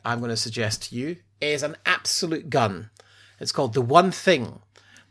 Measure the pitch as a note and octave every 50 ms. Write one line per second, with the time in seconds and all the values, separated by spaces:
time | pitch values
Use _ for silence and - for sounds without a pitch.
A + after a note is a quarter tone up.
0 | - A2+ A#2+ A#2 A#2+ A#2+ A2+ A2 - A#2+ A2 A#2+ A2+ G#2+ G#2+ - - - - A#2+
1 | B2+ D#3 F3 - _ _ _ _ C#3+ D3 D3+ C3+ C#3+ D3 D#3+ - - - F3+ -
2 | - - - - G3 E3 D#3+ D3+ - D3+ B2 C#3 A#2 G#2 G2 E2+ A2 - _ -
3 | - _ _ - - - _ _ - - - - C#3+ A#2+ A2 C3+ A#2+ A#2 C#3+ E3+
4 | F#3 F#3+ E3 - - F#3+ F3 C3+ A2+ D#2 C#2 - - _ _ _ _ _ - -
5 | - _